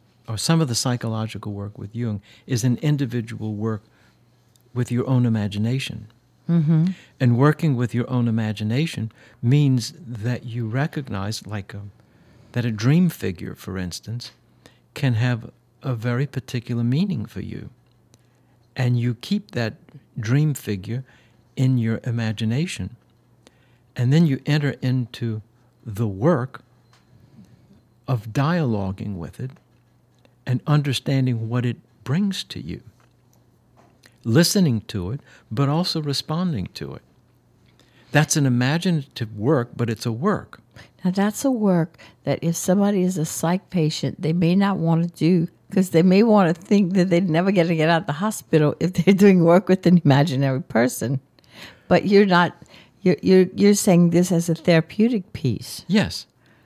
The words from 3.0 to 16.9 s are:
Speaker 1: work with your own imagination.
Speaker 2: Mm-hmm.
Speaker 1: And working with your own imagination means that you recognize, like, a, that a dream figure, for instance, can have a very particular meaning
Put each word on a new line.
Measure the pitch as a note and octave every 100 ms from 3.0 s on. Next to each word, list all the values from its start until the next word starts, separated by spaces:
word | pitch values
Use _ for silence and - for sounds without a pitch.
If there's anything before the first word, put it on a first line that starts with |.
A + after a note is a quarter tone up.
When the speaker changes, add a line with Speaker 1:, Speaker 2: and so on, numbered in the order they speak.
| C3 A#2+ A2+ A2 G#2+ G#2
Speaker 1:
work | A2 G#2+ _ _ _ _ _ _ _ _ _
with | B2 B2
your | A#2+ B2+
own | B2+ B2
imagination. | A2 G#2 G2 A2 C3+ - - G#2 _ _ _ -
Speaker 2:
Mm-hmm. | E3+ D3+ D#3+ E3+ F#3 - -
Speaker 1:
And | B2+ A#2+
working | C#3+ D3+ E3 A#2+
with | B2
your | A#2+ A#2+
own | B2+ A#2
imagination | A2 G#2+ G#2 G#2+ A#2+ D#3+ - A2 - - -
means | A#2+ D3 C#3+ C3 A2 - -
that | A#2 A2+ B2+ B2
you | A#2 A2+
recognize, | B2 D#3 D#3+ C3+ G2+ G2 A2 -
like, | G#2 F#2+
a, | G2+ G2+ - _ _ _ _ _
that | B2 A#2
a |
dream | G#2+ A#2 D#3+ F3+
figure, | - G2+ F#2 G2+ -
for | - F#2
instance, | F2+ - - A#2+ - _ _ _ - _ _
can | - C#3 A2+
have | B2 A#2+ - - _ _
a | C3+ A#2+
very | A#2+ A#2+ C#3+
particular | - - B2 - A#2+
meaning | A#2